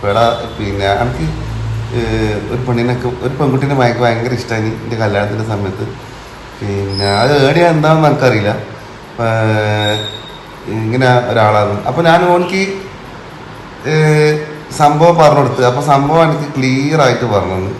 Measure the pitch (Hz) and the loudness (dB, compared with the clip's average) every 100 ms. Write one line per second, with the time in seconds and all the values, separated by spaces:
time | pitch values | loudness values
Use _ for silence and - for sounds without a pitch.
0 | 101 104 117 117 - - 104 98 98 101 | 0 2 2 0 -8 -8 -6 -2 0 0
1 | 120 127 156 156 - - - - - 120 | 0 -2 -4 -4 -6 -6 -4 -6 -4 -4
2 | 113 110 107 104 - 120 127 120 120 123 | -2 0 0 -2 -4 -6 -2 0 0 -2
3 | 123 123 127 143 143 131 139 139 120 117 | -4 -4 -6 -2 0 0 0 0 0 2
4 | 120 113 117 123 - 113 107 110 107 113 | 0 0 -2 -4 -4 -4 -2 -6 -6 -2
5 | 110 98 104 107 107 101 98 - - - | 0 0 -2 -4 -4 -4 -4 -6 -8 -10
6 | - - - - - - 104 101 98 98 | -16 -18 -18 -18 -18 -10 -6 -4 -4 -2
7 | 101 101 123 147 139 160 175 160 156 156 | 0 2 2 4 4 4 4 4 4 4
8 | 151 135 131 110 101 - - - - - | 4 4 2 2 0 -4 -8 -16 -18 -18
9 | - - 117 113 110 110 107 107 107 107 | -18 -4 -2 0 0 0 0 0 0 -2
10 | 107 - - - - - - 107 110 123 | -4 -10 -14 -16 -16 -14 -8 -4 -2 2
11 | 127 123 123 113 107 107 101 101 - 156 | 4 4 2 2 4 4 2 -2 -4 0
12 | 170 170 175 175 180 190 196 196 190 - | 4 4 4 2 2 -2 -2 -4 -10 -16
13 | - - - - - - - - - 156 | -16 -16 -18 -18 -18 -18 -18 -12 -2 2
14 | 156 151 151 151 - - - - 147 147 | 4 4 4 2 -4 -12 -12 2 4 6
15 | 170 165 151 139 127 127 123 127 143 139 | 4 8 6 6 2 2 2 2 2 2
16 | 143 160 160 156 147 135 131 131 143 156 | 4 4 4 2 -4 -2 0 0 0 2
17 | 135 117 120 104 90 92 95 95 | 2 2 0 0 0 -4 -4 -8